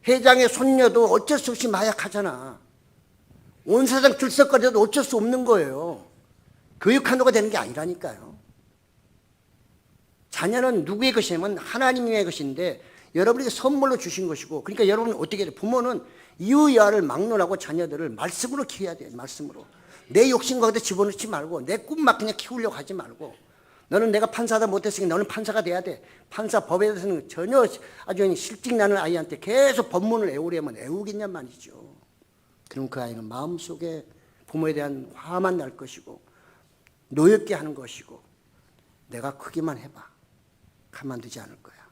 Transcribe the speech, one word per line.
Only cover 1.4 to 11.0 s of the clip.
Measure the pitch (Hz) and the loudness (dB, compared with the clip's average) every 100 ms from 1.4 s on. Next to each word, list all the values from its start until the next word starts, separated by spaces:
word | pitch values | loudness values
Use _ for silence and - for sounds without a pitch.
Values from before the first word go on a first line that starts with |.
| - | 0
없이 | 233 247 | -4 -2
마약하잖아. | 190 220 208 196 208 196 123 131 110 _ _ _ _ _ _ _ - - _ - | 0 -2 -2 -6 -4 -4 -6 -14 -18 _ _ _ _ _ _ _ -20 -20 _ 2
온 | 220 262 | 2 4
세상 | 262 269 - | 6 4 4
들썩거려도 | 262 - 277 262 247 220 | -2 4 6 6 4 4
어쩔 | 214 285 | 4 2
수 | 254 240 | 0 0
없는 | 220 254 247 | 0 0 4
거예요. | 214 143 135 170 127 - _ _ _ _ _ _ - | 2 2 -6 -8 -10 -16 _ _ _ _ _ _ -2
교육한도가 | 196 262 - 254 254 | 2 4 2 4 4
되는 | 220 214 | 4 0
게 | 160 | -2
아니라니까요. | 120 123 160 175 160 104 87 76 _ _ _ _ _ _ _ _ _ _ _ _ _ _ _ _ _ _ _ | -4 -6 -8 -8 -10 -14 -20 -20 _ _ _ _ _ _ _ _ _ _ _ _ _ _ _ _ _ _ _
자녀는 | - 170 240 254 226 147 | -6 -2 0 0 0 -2
누구의 | 208 | -2